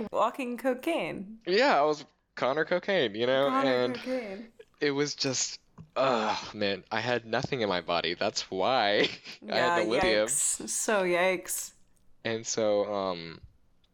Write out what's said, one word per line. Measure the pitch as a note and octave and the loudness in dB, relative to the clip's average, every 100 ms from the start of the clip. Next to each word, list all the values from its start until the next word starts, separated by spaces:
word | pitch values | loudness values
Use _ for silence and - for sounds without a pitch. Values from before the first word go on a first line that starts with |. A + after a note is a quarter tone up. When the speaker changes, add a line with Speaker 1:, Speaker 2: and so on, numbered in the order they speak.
| G#3+ | -4
Speaker 1:
walking | - A3 A#3+ B3 A#3+ | 0 0 0 -6 -2
cocaine. | C4 B3+ D#4+ D#4+ E3 D3+ G3 A3 - | -2 -2 -2 -2 -2 -6 -10 -12 0
Speaker 2:
Yeah, | G3 C4+ D#3+ | 4 6 6
I | |
was | D3+ D3 C3 _ _ | 4 0 -6 _ _
Connor | - B2+ C#3+ D#3+ | -2 0 2 0
cocaine, | F3 - F#3+ B2 | 0 2 2 2
you | G#2 A#2+ | 2 2
know? | C3+ C#3 | 4 2
Speaker 1:
Connor | C3 - B2+ | 2 2 2
Speaker 2:
And | F3+ | 2
Speaker 1:
cocaine. | B3 B3+ B3+ G#3+ G3 A3+ _ - _ | -2 -4 -6 -6 -12 -14 _ -20 _
Speaker 2:
it | D3 | -2
was | C#3 D3 | 0 -2
just, | - C#3 B2 - - _ - - A#2+ | -2 -4 -2 -4 -6 _ -20 -10 0
ugh, | C3+ A#2+ G#2+ G2 - | 2 2 0 -2 -6
man, | G#2+ G2+ F#2+ - | -4 -2 -2 -4
I | A2 | -4
had | A#2 B2 | 0 -2
nothing | A#2 A2+ C3+ C3+ | 0 -4 -2 -2
in | G#2 | 0
my | F2+ | 0
body. | E2+ E2+ D#2+ | 0 0 0
That's | F2 G2 - - | -2 -2 -2 -6
why | F#2+ G2 C3 G#2 G#2+ C#3+ - - | -2 2 2 4 2 0 -4 -16
<laughs> | - - | -16 -4
I | A2+ | 0
had | E3+ E3+ | 2 0
Speaker 1:
Yeah, | |
Speaker 2:
no | - | 0
lithium. | A#2+ F#3 G#2+ G#2+ | 2 2 2 2
Speaker 1:
yikes. | - - - - | 0 -2 -2 -6
So | - - G#3 | -4 0 0
yikes. | F#3 F3 F#3 F3+ - - - - - _ - - A2+ | 2 2 2 0 -4 -8 -8 -16 -20 _ -20 -10 -6
Speaker 2:
And | A2+ A2+ | -4 -4
so, | - G#2+ G#2 G2+ | 0 2 2 2
um, | G2+ F#2+ F2 E2 - - _ _ _ _ | -2 -2 -4 -8 -14 -20 _ _ _ _